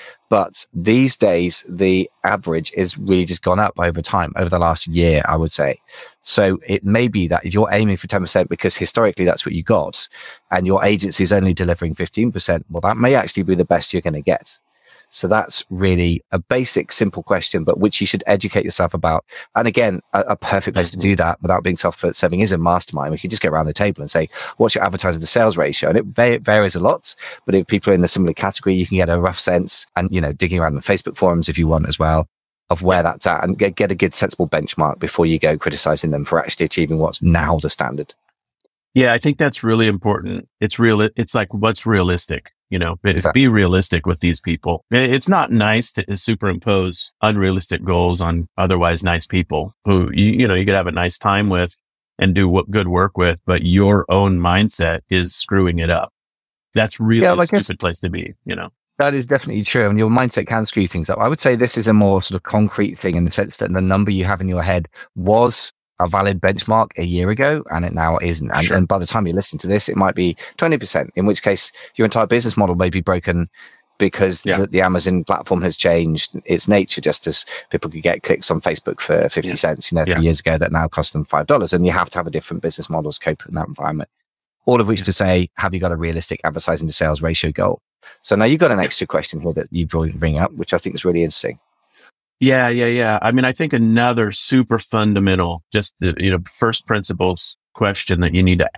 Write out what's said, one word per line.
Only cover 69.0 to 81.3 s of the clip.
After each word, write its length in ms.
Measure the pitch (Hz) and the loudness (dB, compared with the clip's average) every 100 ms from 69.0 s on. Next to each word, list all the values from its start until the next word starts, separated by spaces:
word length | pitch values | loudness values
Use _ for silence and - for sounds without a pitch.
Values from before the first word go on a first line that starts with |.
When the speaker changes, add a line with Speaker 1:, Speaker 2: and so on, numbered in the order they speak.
| 87 | 0
Speaker 1:
time 220 | 113 90 | -2 0
you 40 | |
listen 240 | 90 - 78 | -2 -4 -8
to 80 | 87 | -2
this, 200 | 101 - | -2 0
it 80 | 101 | 0
might 180 | 95 | 0
be 220 | 90 90 80 - - | 2 -2 -2 -10 -4
twenty 200 | 170 147 | 0 0
percent, 320 | 107 80 67 - | -2 -4 -2 -2
in 100 | 101 | 0
which 160 | 98 | 0
case 300 | 107 95 - - - - | 0 -2 -4 -8 -12 -2
your 80 | |
entire 240 | 110 117 104 | 0 2 2
business 300 | 120 117 110 | 2 0 0
model 180 | 98 87 | 0 2
may 140 | 92 | 0
be 100 | 92 | 0
broken 500 | 90 90 95 87 82 - - _ _ - | 0 -2 0 -2 -2 -8 -20 _ _ -2
because 480 | 98 - 95 90 98 | -2 2 0 0 -2
Speaker 2:
Yeah. 140 | 92 | -2
Speaker 1:
the, 80 | 98 | 0
the 140 | 90 | 2
Amazon 420 | 92 90 95 90 | 2 2 0 0
platform 380 | 82 98 - 90 | 0 -4 -2 -2
has 160 | 87 - | -2 0
changed 600 | 90 85 82 78 - - | 2 2 2 -2 -4 -8
its 240 | - 85 - | -4 -2 2
nature, 320 | 101 95 - | 2 2 -2
just 280 | 76 - 82 | -2 -2 -2
as 180 | - - - - | -4 -4 -12 -6
people 200 | 95 82 | -6 -6
could 140 | 80 | -4
get 200 | 85 85 | -2 -2
clicks 280 | - - - | -4 -4 -2
on 80 | 82 | -2
Facebook 400 | - 78 - - | -2 -4 -6 -8
for 300 | - 80 76 | -2 0 0
fifty 220 | 85 90 | -2 -4
Speaker 2:
Yeah. 40 | - | -2
Speaker 1:
cents, 340 | 80 76 - | -2 -2 -2
you 60 | 85 | -2
know, 80 | 80 | 0
Speaker 2:
Yeah. 140 | 82 | 2
Speaker 1:
years 220 | 82 80 | 2 2
ago 160 | - 80 | 0 0
that 160 | 85 | 0
now 160 | 80 80 | 0 -2
cost 240 | - 78 | -2 -4
them 100 | 78 | -4
five 240 | 76 | -2